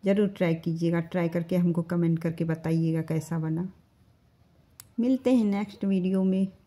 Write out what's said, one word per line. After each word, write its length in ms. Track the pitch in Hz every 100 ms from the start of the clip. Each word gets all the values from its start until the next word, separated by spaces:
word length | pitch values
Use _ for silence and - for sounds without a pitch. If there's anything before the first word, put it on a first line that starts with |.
ज़रूर 240 | 190 196 202
ट्राई 260 | 202 175 165
कीजिएगा, 440 | 165 165 170 170
ट्राई 280 | 165 180 170
करके 280 | 175 170 185
हमको 240 | 175 170
कमेंट 360 | 165 175 170 165
करके 240 | 165 165 165
बताइएगा 560 | 160 160 165 165 160
कैसा 360 | 160 160 156 165
बना। 280 | 160 160 190 - _ _ _ _ _ _ _ _ _ _ - -
मिलते 340 | 240 262 247
हैं 120 | 254 208
नेक्स्ट 400 | 202 208 - 196
वीडियो 380 | 190 185 190
में 240 | 190 190 190 -